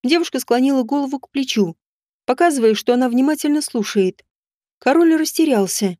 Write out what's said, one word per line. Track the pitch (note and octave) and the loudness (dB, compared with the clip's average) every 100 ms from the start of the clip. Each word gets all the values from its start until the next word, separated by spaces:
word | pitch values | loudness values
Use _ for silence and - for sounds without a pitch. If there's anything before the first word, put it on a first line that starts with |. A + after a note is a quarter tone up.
Девушка | A#3+ E4 E4 C4+ | 0 -2 -2 -6
склонила | - A#3+ C4+ C4+ | -2 0 2 0
голову | A3+ C#4+ C#4 C4+ | 0 -2 -4 -6
к | - | -8
плечу, | C#4 C4 - F#3 E3 _ _ _ _ - | -8 -4 -2 -2 -4 _ _ _ _ -6
показывая, | C4 F4 C#4+ A3 | 0 2 2 2
что | G#3+ - | 2 0
она | B3 B3+ | 0 2
внимательно | A#3+ C4+ D4+ D4 D4 | 2 0 0 -2 -2
слушает. | C#4+ A#3 G3+ G#3+ F#3 - _ _ _ _ _ _ | -2 -6 -4 -2 -2 -4 _ _ _ _ _ _
Король | - D#4+ E4+ D#4+ | 0 2 4 2
растерялся. | D#4 - D#4+ A#3 F#3+ - G3 F3+ | -2 0 0 2 0 -2 -4 -6